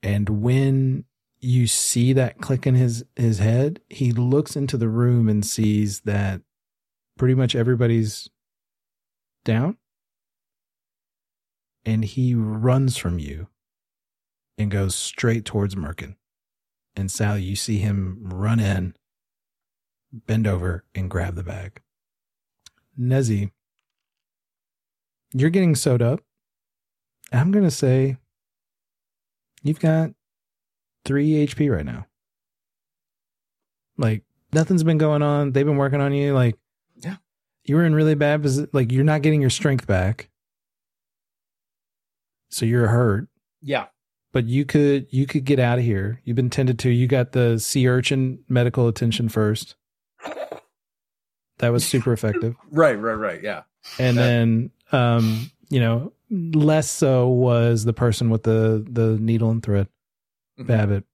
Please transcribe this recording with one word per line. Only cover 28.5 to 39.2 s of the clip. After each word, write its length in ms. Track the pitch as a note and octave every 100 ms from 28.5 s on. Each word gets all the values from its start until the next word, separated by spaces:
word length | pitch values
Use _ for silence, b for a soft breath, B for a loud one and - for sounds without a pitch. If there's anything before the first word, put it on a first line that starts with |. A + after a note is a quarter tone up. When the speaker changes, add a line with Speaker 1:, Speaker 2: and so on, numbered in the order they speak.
| _ _ _ _ _ _ _ _ _ _ _
Speaker 1:
you've 180 | C#3+ D#3
got 320 | E3 D#3+ D#3+ - _ _ _ _ _ _ _ _ -
three 260 | C#3 D3+ D#3
H 220 | D3 -
P 120 | D3
right 160 | F#2+ C#2+
now. 200 | A#1 - _ _ _ _ _ _ _ _ _ _ _ _ _ _ _ _ _ _ -
Like, 260 | A#2 G#2+ _ _ _
nothing's 300 | D#3 D#3+ F#3
been 140 | D#3+ D#3
going 220 | D#3 D3
on. 300 | D3 D3 C#3+
They've 140 | C3+ C#3+
been 100 | C#3+
working 220 | C#3 C#3
on 120 | C#3
you. 200 | C#3+ C#3+
Like, 220 | C#3 B2 G#2+ _ _ _ _
Speaker 2:
Yeah. 220 | D#3+ F#3+ _ _ _ _ -
Speaker 1:
you 100 | D3
were 80 |
in 100 | E3+ D#3
really 200 | D#3 D3+
bad 280 | D3 D3+
posi-, 260 | D3 C3 D3
like, 200 | C#3+ A#2+
you're 120 | B2+
not 180 | D3 D3+